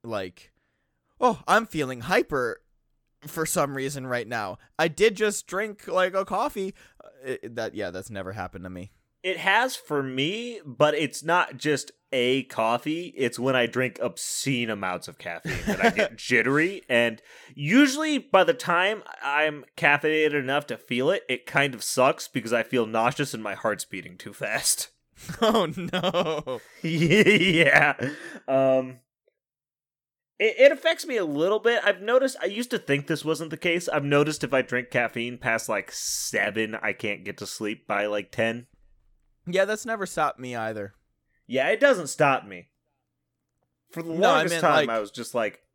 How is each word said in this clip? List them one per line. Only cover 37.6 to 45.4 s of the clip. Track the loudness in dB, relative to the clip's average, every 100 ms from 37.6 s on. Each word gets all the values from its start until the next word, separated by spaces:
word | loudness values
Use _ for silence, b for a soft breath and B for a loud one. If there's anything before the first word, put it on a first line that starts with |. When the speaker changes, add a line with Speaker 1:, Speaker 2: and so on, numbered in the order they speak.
| -6 -8 -4
Speaker 2:
by, | -2 0
like, | -2 -4
ten. | -2 -2 -2 -12 _ _ _ _ _ _ _ -4
Speaker 1:
Yeah, | 0
that's | 0 -2 -4
never | -6 -4
stopped | -2 -2 -2
me | -10 -6
either. | -6 -6 -10 _ _ _ _ _ -4
Speaker 2:
Yeah, | -2 0
it | 4
doesn't | 4 4 0
stop | 2 2 2 -4
me. | -18 -18 _ _ _ _ _ _ _ _ _ _ _ _
For | -12
the | -6
Speaker 1:
No, | 2 4
I | 4
Speaker 2:
longest | 2
Speaker 1:
meant, | 2
Speaker 2:
time, | 4 4 4
Speaker 1:
like | -2
Speaker 2:
I |
was | -4
just | -8 -6
like, | -2